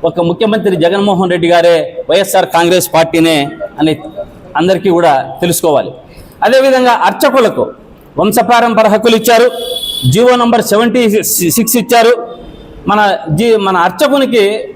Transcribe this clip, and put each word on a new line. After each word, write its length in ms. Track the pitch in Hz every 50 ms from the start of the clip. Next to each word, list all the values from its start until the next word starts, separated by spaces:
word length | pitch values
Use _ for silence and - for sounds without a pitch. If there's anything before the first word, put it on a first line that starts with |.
| 165 165
ఒక 120 | 160 175 170 165
ముఖ్యమంత్రి 440 | 170 - 226 208 214 220 175 202 185 165 160
జగన్మోహన్ 460 | 170 185 202 - 208 196 175 190 180 180
రెడ్డి 140 | 175 165 170
గారే, 240 | 175 170 165 170 170 160 147 127 - - - -
వైఎస్ఆర్ 380 | 156 190 196 190 - 190 175 175 -
కాంగ్రెస్ 320 | 165 170 170 180 180 - - -
పార్టీనే 420 | 160 165 160 170 165 160 165 160 147 139 143 160 - - - - -
అని 120 | 151 156 151 - - - - - - - - - - - - 151
అందరికీ 300 | 160 180 190 175 180 196 175 175
కూడా 140 | 170 160 143 131 117 - - -
తెలుసుకోవాలి. 480 | - 170 165 - - 165 147 127 - - - - - - - - - - - - -
అదేవిధంగా 460 | 208 247 262 269 269 262 262 254 247 233 - 165 190
అర్చకులకు 560 | 202 - 320 277 247 269 233 208 - - - - - - - - - - - - - -
వంశపారంపర 680 | 170 214 214 240 220 202 240 233 226 240 226 214 190 180
హక్కులు 240 | 202 214 220 240 226 220
ఇచ్చారు, 280 | 220 240 233 226 240 247 - - - - - - - - - - - 127
జీవో 200 | 127 202 247 247 247 247
నంబర్ 200 | 240 240 233 233 - -
సెవెంటీ 320 | 202 208 233 233 202 254 240 220 202 214 - - - - 170 170 -
సిక్స్ 200 | - 220 226 - 240
ఇచ్చారు. 300 | 202 - 247 233 226 233 247 - - - - - - - - - - - - - - -
మన 100 | 202 214 208 202 185 - - 160 151 156
జీ-, 200 | 233 233 226 214 196
మన 100 | 190 190 180 170
అర్చకునికి 580 | 185 185 - 311 285 277 277 269 247 226 233 202 202 214 220 - - -